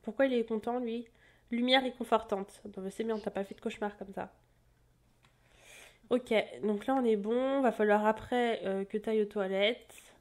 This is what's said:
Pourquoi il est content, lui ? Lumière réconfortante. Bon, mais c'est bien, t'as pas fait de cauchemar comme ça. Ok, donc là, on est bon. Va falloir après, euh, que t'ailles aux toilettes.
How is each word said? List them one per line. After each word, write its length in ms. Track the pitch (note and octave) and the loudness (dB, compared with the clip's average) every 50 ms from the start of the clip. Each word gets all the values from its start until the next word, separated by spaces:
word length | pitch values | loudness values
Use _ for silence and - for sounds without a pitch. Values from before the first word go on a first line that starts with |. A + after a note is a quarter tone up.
Pourquoi 240 | _ A3+ G#3+ - C4+ | _ -10 0 2 2
il 80 | C4+ B3+ | 2 4
est 100 | A#3+ A3+ | 0 0
content, 360 | A#3 A3+ G#3+ G#3 A#3+ A#3+ B3 | 0 -4 -4 -2 -4 -4 -4
lui ? 260 | B3 A3+ A3+ A#3+ A#3 - _ _ - - _ _ _ _ | -4 -4 -6 -6 -8 -12 _ _ -20 -20 _ _ _ _
Lumière 300 | A#3+ A#3 A#3+ B3+ B3+ C4+ | -2 -2 2 4 4 4
réconfortante. 800 | C4 B3+ - - A#3+ - A#3+ - - - G#3+ F#3+ G3 - - - - | 4 2 -6 -6 0 2 2 2 2 0 -4 -4 -4 -8 -12 -18 -18
Bon, 180 | G#3 G3+ G3 | -14 -12 -10
mais 80 | F#3+ G3 | -10 -10
c'est 140 | - - A3+ | -6 -6 -4
bien, 140 | A3+ A3 G#3+ | -4 -4 -4
t'as 120 | G#3 G#3+ | -4 -6
pas 140 | - F#3+ G3 | -6 -6 -8
fait 100 | - - | -8 -10
de 60 | - | -8
cauchemar 360 | - A3+ G#3+ - G#3+ G#3 - | -8 -8 -6 -4 -6 -6 -6
comme 160 | - G3 G3 | -10 -16 -12
ça. 200 | G3 F#3+ F#3 - - _ _ _ _ _ _ _ _ _ _ _ _ _ _ _ _ _ _ _ _ _ _ _ _ - - - - - - - _ _ _ - | -10 -10 -10 -10 -12 _ _ _ _ _ _ _ _ _ _ _ _ _ _ _ _ _ _ _ _ _ _ _ _ -20 -20 -20 -20 -20 -20 -20 _ _ _ 0
Ok, 240 | B3 B3 B3 - A3+ G#3 F#3 - - B2 - | 0 0 2 2 2 2 2 0 -6 -4 -2
donc 220 | G#3+ G#3+ G3+ G#3 | 0 0 0 0
là, 80 | - C4+ | 0 0
on 100 | C4+ B3 | 2 4
est 120 | A#3 A3 | 4 2
bon. 440 | G3+ G3 G#3+ A#3 B3 C4 C4+ C4+ C#4 | 2 2 0 0 0 2 2 2 4
Va 100 | C4+ A#3 | 2 2
falloir 340 | G#3+ - G#3+ G#3+ G#3 G#3+ G#3+ | 4 4 4 4 4 6 4
après, 560 | G#3+ G#3+ G#3+ - - B3 B3 A#3+ A#3 A3 - - | 2 0 0 -4 -2 0 0 0 0 0 -2 -2
euh, 200 | F#3+ F#3+ G3 G3 | -4 -2 -2 -4
que 140 | G3+ - G#3+ | -4 -6 -4
t'ailles 240 | G#3 A3+ A3 A3 | -2 0 0 0
aux 40 | G#3+ | 0
toilettes. 680 | G#3 - G#3 G3 F#3+ G3 F#3+ G3+ G#3+ A#3+ A#3+ - - - - - - - - | 0 -2 -4 -2 0 2 2 2 2 2 -2 -10 -20 -20 -20 -20 -20 -20 -20